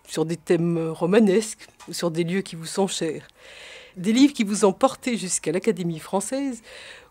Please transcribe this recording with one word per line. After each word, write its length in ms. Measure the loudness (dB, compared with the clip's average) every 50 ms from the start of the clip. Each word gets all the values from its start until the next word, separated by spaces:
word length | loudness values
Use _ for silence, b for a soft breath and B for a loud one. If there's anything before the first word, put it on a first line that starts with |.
| _ -8
sur 160 | -2 -2 -2
des 120 | -2 -2
thèmes 520 | -6 0 2 2 2 2 0 0 -2 -2 -4
romanesques, 800 | -4 -2 0 4 6 6 6 6 4 2 0 -2 -8 -14 -18 -20 _ _ -18
ou 60 | -12 -8
sur 180 | -4 -4 -2
des 140 | -2 -2 -2
lieux 160 | -2 -2 -4
qui 160 | -4 -6 -10
vous 100 | -14 -12
sont 220 | -8 -2 0 0 0
chers. 400 | 0 -4 -4 -4 -6 -8 -12 -16 B B B B B B B B B B B B B
Des 160 | -6 0 2 4
livres 200 | 6 6 4 4
qui 100 | 2 -2
vous 220 | -2 0 4 4
ont 80 | 4 4
porté 440 | 6 2 2 2 2 -4 -4 -2
jusqu'à 360 | -2 -4 -4 -4 -4 -2 -2 -2
l'Académie 480 | 0 0 0 0 0 -2 -4 -4 -6
française, 600 | -8 -4 -4 -2 -2 -2 -4 -4 -4 -4 -6 -8 B B B B B B B B B B